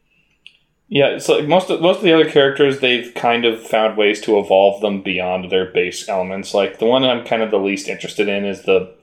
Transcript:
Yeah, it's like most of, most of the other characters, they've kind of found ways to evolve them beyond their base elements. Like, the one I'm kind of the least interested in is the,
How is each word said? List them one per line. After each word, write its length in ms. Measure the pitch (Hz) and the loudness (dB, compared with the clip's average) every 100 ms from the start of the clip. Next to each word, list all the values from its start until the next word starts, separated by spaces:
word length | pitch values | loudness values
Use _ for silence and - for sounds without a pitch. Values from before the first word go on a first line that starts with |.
| _ _ _ _ - _ _ _ - | _ _ _ _ -20 _ _ _ -4
Yeah, 200 | 139 135 | 2 2
it's 200 | - - | 0 0
like 180 | 156 151 | 0 2
most 220 | 175 185 | 0 2
of, 140 | 165 | 0
most 160 | 170 190 | 0 2
of 40 | |
the 120 | 190 | 4
other 160 | 160 156 | 4 4
characters, 500 | 151 139 139 143 131 | 4 2 2 0 2
they've 320 | 127 123 113 | 0 0 -4
kind 300 | - 120 120 | -4 0 2
of 180 | 117 110 | 0 -2
found 360 | - 113 110 104 | -2 0 0 2
ways 240 | 104 107 | 0 0
to 160 | - 104 | 0 0
evolve 420 | 98 95 98 98 | 4 4 4 2
them 220 | 104 98 | -4 -4
beyond 480 | 95 92 90 92 90 | -6 -4 -4 -4 -2
their 160 | 92 92 | -2 -2
base 380 | 90 90 - - | -2 -2 -4 -6
elements. 460 | 98 92 98 95 | -6 -4 -8 -4
Like, 240 | 104 95 - | -2 -2 -2
the 80 | 113 | 0
one 180 | 131 | 0
I'm 220 | 131 120 - | 0 -2 -2
kind 160 | 117 | -4
of 80 | 110 | 0
the 80 | 104 | -2
least 300 | 98 98 - | -2 -4 -8
interested 380 | 92 - - 101 | -10 -8 -4 -2
in 200 | 101 101 | -2 -6
is 160 | 95 | -6
the, 320 | - 95 92 - | 0 0 -2 -10